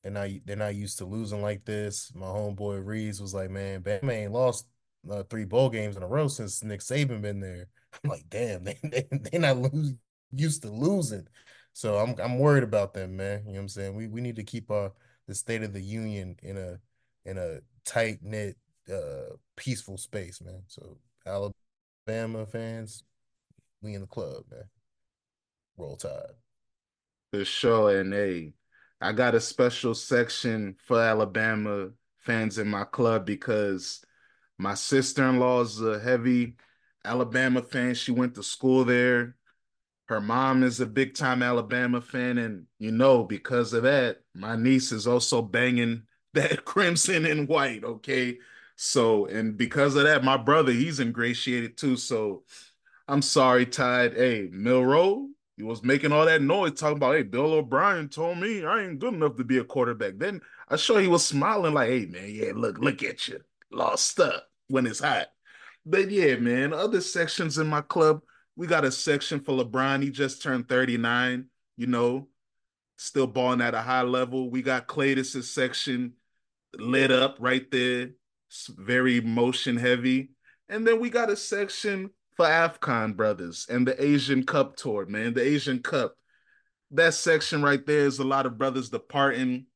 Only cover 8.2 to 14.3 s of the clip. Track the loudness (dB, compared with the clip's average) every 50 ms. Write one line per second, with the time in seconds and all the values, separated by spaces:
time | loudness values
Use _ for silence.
8.2 | -10 -10 -6 -4 -4 -4 -4 -6 -8 -10 -10 -8 -10 -6 -4 -4 -4 -4 -6 -8
9.2 | -6 -4 -2 0 2 2 2 2 0 -2 -2 -2 -4 -4 -6 -8 _ _ _ _
10.2 | _ _ -6 -2 -2 -2 -2 -4 -8 -10 -6 -2 0 0 2 0 -2 -4 -6 -10
11.2 | -12 _ _ -20 _ -20 -20 -20 _ _ _ -6 -2 0 2 2 0 0 -2 -4
12.2 | -4 -4 0 2 4 6 6 4 4 2 0 0 0 0 _ -10 -10 -10 -8 -8
13.2 | -6 -6 -6 -8 -10 -12 -10 -10 -10 -10 -10 -10 -10 -10 -8 -10 -10 -10 -10 -8
14.2 | -8 -8